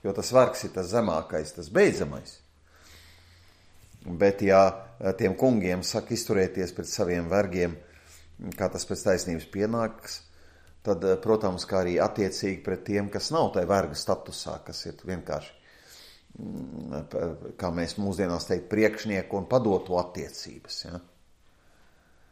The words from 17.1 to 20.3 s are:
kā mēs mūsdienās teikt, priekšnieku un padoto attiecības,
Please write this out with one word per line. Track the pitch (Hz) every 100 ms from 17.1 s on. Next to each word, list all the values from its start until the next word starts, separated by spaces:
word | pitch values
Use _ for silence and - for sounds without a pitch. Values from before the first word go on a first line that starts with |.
| - 85 78 - -
kā | 90
mēs | 85 82 -
mūsdienās | 98 92 92 85 -
teikt, | 90 -
priekšnieku | 104 107 107 110 98 - 98
un | 92
padoto | 127 110 92 - 90
attiecības, | 90 - 67